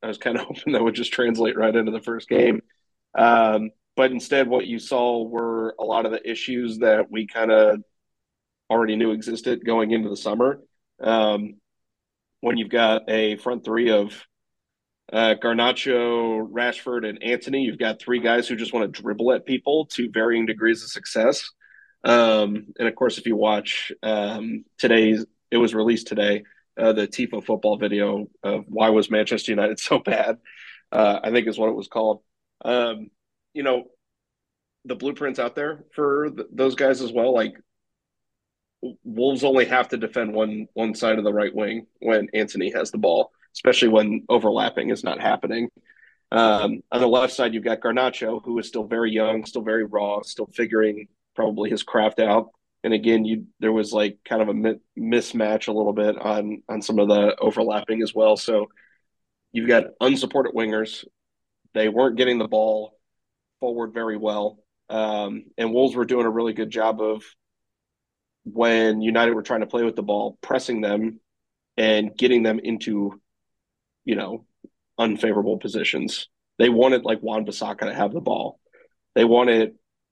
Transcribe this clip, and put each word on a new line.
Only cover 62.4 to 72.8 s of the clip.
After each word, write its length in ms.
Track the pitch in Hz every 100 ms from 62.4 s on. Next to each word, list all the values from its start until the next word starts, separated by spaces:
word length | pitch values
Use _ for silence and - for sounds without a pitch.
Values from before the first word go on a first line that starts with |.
| 110
ball 500 | 107 110 107 107 _ _ _ _ _ _ -
forward 340 | 127 120 113
very 240 | 113 113 107
well. 420 | 107 104 104 - _ _ -
Um, 560 | 110 107 107 101 107 - -
and 160 | 113
Wolves 220 | 120 131 120
were 100 | 120
doing 200 | 123 113
a 20 |
really 240 | 113 117
good 160 | 110 110
job 320 | 113 110 107
of 220 | 107 110 - _ _ _ _ _ _ _ _ _ _ _
when 580 | - 113 117 113 113 107
United 320 | 110 113 117
were 80 | 110
trying 160 | 107 117
to 60 | 104
play 160 | 120
with 120 | 117 -
the 80 |
ball, 340 | 101 104 107 -
pressing 380 | - 131 - 113
them 380 | 104 104 110 110 _ _ _ _ _ -
and 400 | 110 107 104 -
getting 260 | 123 120
them 160 | 113 110
into, 600 | - 113